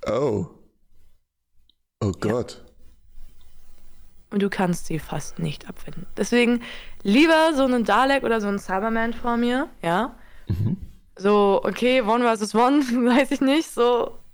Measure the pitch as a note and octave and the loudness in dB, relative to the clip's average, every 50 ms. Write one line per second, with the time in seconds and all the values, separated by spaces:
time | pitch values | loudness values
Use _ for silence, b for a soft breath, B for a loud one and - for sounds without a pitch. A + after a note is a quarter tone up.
0 | - - G#2+ A#2+ C#3+ C#3+ G#2 G2+ E3+ D3+ - - - - _ _ _ _ - - | -4 -2 -2 0 0 0 0 -2 -4 -6 -10 -20 -20 -20 _ _ _ _ -20 -20
1 | - - - _ _ _ _ _ _ _ _ - _ _ _ _ _ _ _ _ | -20 -20 -20 _ _ _ _ _ _ _ _ -20 _ _ _ _ _ _ _ _
2 | - G2+ F#2 - - G#2 G#2+ B2 A2 - - - - - _ - - - - - | -4 -4 -4 -2 -2 -2 -2 -2 -4 -6 -10 -20 -20 -20 _ -20 -20 -20 -20 -20
3 | - - - - - - - - - - - - - - - - - - - - | -20 -20 -14 -14 -14 -14 -14 -18 -20 -18 -18 -16 -16 -16 -16 -16 -16 -16 -16 -16
4 | - - - - - _ - G3+ G3 G3+ - - G3+ F3 F3 - - - E3 D#3 | -18 -20 -20 -20 -18 _ -2 0 0 0 0 0 0 0 0 -2 -2 -4 -6 -6
5 | - - - D3+ - - - - E3 D#3+ D3 - - - - - - - - - | -6 -6 -8 -8 -8 -8 -8 -6 -6 -6 -6 -8 -12 -16 -14 -12 -12 -10 -10 -10
6 | F3+ - - - G#3 G3 - A#3+ A#3+ A3+ A#3+ A#3+ A#3 B B B B B B B | -10 -10 -4 -4 -4 0 2 2 4 4 2 0 -2 B B B B B B B
7 | - G3 G3+ B3+ D#4 E4 E4 D#4 D#4+ D#4+ E4 C4+ C4+ C4 B3 B3 A3+ - G3 A3 | -2 2 4 6 6 6 6 6 4 4 4 2 2 2 2 2 2 2 4 4
8 | B3+ C4+ C#4 C#4 B3+ A#3 A3+ A3+ G#3 G3+ G3+ G3+ - - F#3 F#3+ G3+ A3+ A3+ A3+ | 4 4 2 2 2 0 0 0 0 -2 -4 -4 -4 -4 -2 -2 0 0 0 0
9 | A3+ A#3 A#3 A#3 - B3 A#3 A#3 A#3+ A#3+ B3 B3+ D4 - - - - E3+ E3+ F#3 | 0 -2 -2 -4 -2 -2 0 0 0 0 0 -2 -2 -4 -8 -6 -2 0 0 0
10 | A3+ C#4+ - b b b b b b b - - - A2 E3+ - - - - - | 0 -2 -6 b b b b b b b -4 -2 -2 -2 -2 -4 -8 -16 -18 -20
11 | _ _ _ - F#3 G3 G#3 G#3 G3+ G3+ G3 - - - F#3 - A3+ B3 B3+ C4 | _ _ _ -4 0 2 4 4 4 4 4 2 0 -2 -4 0 2 2 4 4
12 | A#3+ G3 A3 A#3+ B3 A#3+ A3+ A3 G#3+ G#3 - G#3+ A#3+ B3 C#4+ D4 C#4+ B3+ A#3 B3+ | 2 2 2 2 2 2 2 0 -2 -2 2 4 4 6 4 4 2 2 0 0
13 | A#3+ A#3+ B3 B3+ C#4 B3+ C#4+ C4+ D4 C4+ C#4 D#4 D#4+ - - - A#3+ A#3+ B3 A#3 | 2 4 4 4 2 2 0 0 2 2 2 2 0 -2 -2 0 2 2 2 2
14 | A#3+ - - - - - | 0 -4 -6 -12 -18 -18